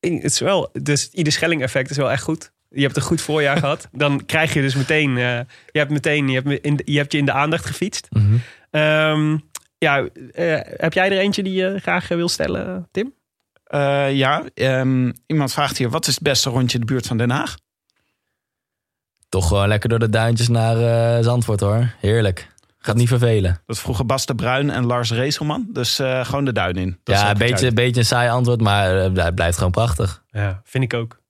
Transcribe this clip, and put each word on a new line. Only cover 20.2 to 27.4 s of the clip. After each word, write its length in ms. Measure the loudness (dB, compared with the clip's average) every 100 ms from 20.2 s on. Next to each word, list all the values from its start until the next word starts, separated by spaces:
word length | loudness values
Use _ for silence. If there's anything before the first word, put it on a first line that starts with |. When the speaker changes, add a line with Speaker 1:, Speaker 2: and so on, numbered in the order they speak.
| 2 2 2
Speaker 3:
naar, 280 | 2 2 2 2 2 2 2
eh, 80 |
Zandvoort, 360 | 2 2 0 0
hoor. 300 | 2 2 0 -2
Heerlijk. 480 | 0 2 2 -2 -10 _ _ _
Gaat 80 | -2
Speaker 2:
Dat 100 | 2
Speaker 3:
niet 120 | 2
vervelen. 540 | 4 4 2 2 -2 _
Speaker 2:
Dat 120 | -10
vroegen 280 | -6 -4 -2
Bas 200 | -2 -2
de 80 |
Bruin 360 | -2 0 0 0
en 160 | 0 0
Lars 240 | 0 0
Reeselman. 540 | 0 -2 -2 -2 -4 -6
Dus, 260 | -4 -4 -2
eh, 260 | -2 -2
gewoon 200 | -2 -2
de 80 | 0
duin 220 | 0 0 -2
in. 220 | -4 -6
Dat 100 | -2
is 60 | 2
Speaker 3:
Ja, 60 | 2
Speaker 2:
ook 60 |
Speaker 3:
een 60 |
beetje, 160 | 2